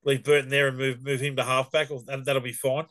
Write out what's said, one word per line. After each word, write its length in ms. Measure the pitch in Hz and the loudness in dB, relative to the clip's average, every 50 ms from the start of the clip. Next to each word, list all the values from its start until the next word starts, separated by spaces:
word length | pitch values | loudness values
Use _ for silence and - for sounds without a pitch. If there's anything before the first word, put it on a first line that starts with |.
| _ | _
Leave 200 | 143 139 131 - | 0 -2 0 2
Burton 240 | 143 147 143 131 131 | 4 4 4 4 2
there 200 | 139 139 139 135 | 2 2 2 2
and 100 | 131 127 | 2 0
move, 240 | 135 135 127 120 131 | -2 -2 -2 -4 -4
move 160 | 139 143 127 | -4 -2 -2
him 160 | 131 143 135 | -2 -2 -2
to 80 | 127 123 | -2 0
halfback. 460 | 123 131 131 131 - - 156 151 139 | 2 2 0 0 2 0 0 0 0
Or 100 | 147 131 113 | -4 -10 -8
that, 180 | 120 139 135 131 | -8 -8 -6 -2
that'll 160 | 135 139 135 123 | 0 0 0 0
be 100 | 127 117 | -2 -8
fine. 340 | - - 135 131 147 165 - | -2 0 0 0 0 -4 -6